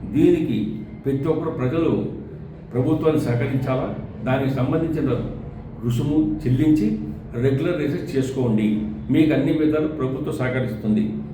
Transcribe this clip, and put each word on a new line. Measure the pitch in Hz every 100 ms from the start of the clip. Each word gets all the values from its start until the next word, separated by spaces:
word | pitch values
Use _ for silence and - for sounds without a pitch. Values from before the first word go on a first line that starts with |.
| 95
దీనికి | 147 175 165 151 107 104 - - -
ప్రతి | 135 135 160
ఒక్కరు | 156 - -
ప్రజలు | 127 165 - 104 - - - - - - -
ప్రభుత్వాన్ని | 123 139 156 156 151 120
సహకరించాలా, | 120 139 135 131 131 131 - - - 127
దానికి | 135 135 -
సంబంధించిన | 127 160 165 156 135 120 - - - - - -
రుసుము | 120 120 147 151 156 -
చెల్లించి | 127 127 156 156 214 214 - - - 120
రెగ్యులరైజేషన్ | 135 131 170 170 139 - -
చేసుకోండి, | 135 127 135 117 107 107 107 - - -
మీకు | 151 151 135
అన్ని | 160 156
విధాలు | 151 156 151 -
ప్రభుత్వం | 131 131 147 127
సహకరిస్తుంది. | 127 123 - 110 107 107 - - -